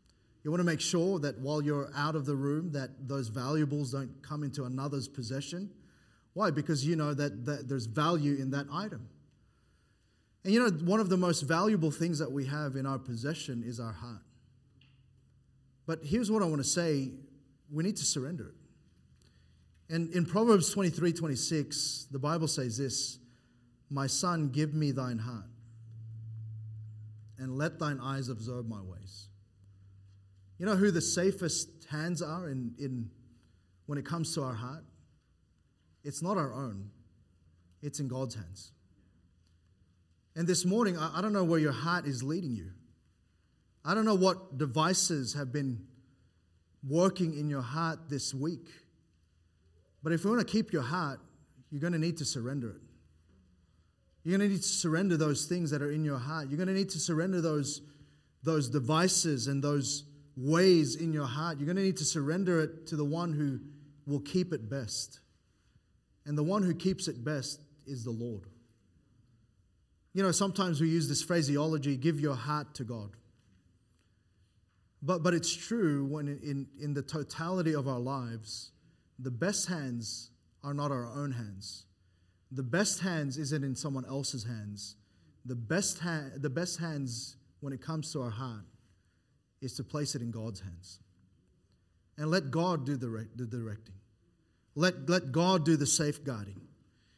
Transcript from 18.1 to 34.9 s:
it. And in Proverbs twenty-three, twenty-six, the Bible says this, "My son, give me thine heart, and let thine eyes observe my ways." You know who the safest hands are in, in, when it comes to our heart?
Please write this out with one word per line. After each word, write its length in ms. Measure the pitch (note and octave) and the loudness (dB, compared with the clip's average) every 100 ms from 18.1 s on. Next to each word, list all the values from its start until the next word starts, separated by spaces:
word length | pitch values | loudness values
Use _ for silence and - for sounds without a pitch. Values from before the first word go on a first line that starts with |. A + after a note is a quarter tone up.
| D3 C3 E3+ - | -2 -4 -8 -10
it. 60 | - - - _ _ _ - - _ - - - - - | -16 -20 -20 _ _ _ -20 -20 _ -20 -20 -20 -20 -4
And 160 | E3 E3 | -2 0
in 100 | F3+ | 2
Proverbs 460 | D#3+ G3+ A#3 G3+ - | 2 4 8 8 8
twenty-three, 420 | G3+ F#3 - F3 | 2 2 4 2
twenty-six, 920 | E3 E3 B2+ - D#3+ C#3 - - - - | 2 -2 -2 0 0 0 -2 -4 -4 -8
the 80 | C3+ | -4
Bible 300 | D3 E3 D#3 | 0 0 0
says 300 | - B2+ A2 | 0 -2 -2
this, 400 | C3+ - - - - - _ _ _ _ _ | -2 -2 -4 -8 -20 -20 _ _ _ _ _
"My 160 | C#3 C3+ | -4 -2
son, 420 | - F3+ E3+ D3 | 0 2 2 2
give 240 | C3 D#3 | 2 0
me 180 | D3+ D3 | 2 2
thine 280 | C3 B2+ A#2 | 0 -2 -4
heart, 320 | A2+ A2+ - - - - - - - - - A2 A2 - - - - - - - - - | -4 -8 -12 -18 -20 -20 -18 -16 -14 -12 -12 -12 -10 -10 -12 -12 -12 -14 -16 -18 -20 -10
and 220 | C3 C3 | -6 0
let 200 | D#3+ E3 | 0 0
thine 220 | D3+ C#3 | -2 -2
eyes 300 | B2+ C3+ B2+ | -2 -4 -4
observe 360 | A2 A2 B2 A2+ | -6 -6 -6 -6
my 140 | G#2+ | -8
ways." 480 | F#2 F#2 G2 - - - - _ - - - - - - - - - - | -10 -12 -14 -18 -20 -20 -20 _ -20 -20 -20 -20 -20 -20 -20 -20 -20 -4
You 80 | |
know 120 | F#3+ F#3+ | 2 6
who 140 | G3+ | 6
the 120 | E3+ | 6
safest 640 | - - F#3 F#3+ E3+ - - - - | 2 2 2 2 -2 -2 -4 -12 -8
hands 320 | D3+ E3 D#3+ | -4 -2 -4
are 260 | D#3+ E3+ F3 | -4 -6 -4
in, 240 | C3 A#2+ A#2+ | -4 -6 -6
in, 320 | C#3 B2+ G#2+ - - - _ _ _ _ | -6 -4 -6 -12 -20 -20 _ _ _ _
when 140 | - C#3+ | -8 -6
it 80 | - | -4
comes 280 | E3+ D#3 | -2 -2
to 80 | - | -2
our 100 | C3 | -2
heart? 300 | A2 B2 D#3 - | -4 -8 -10 -18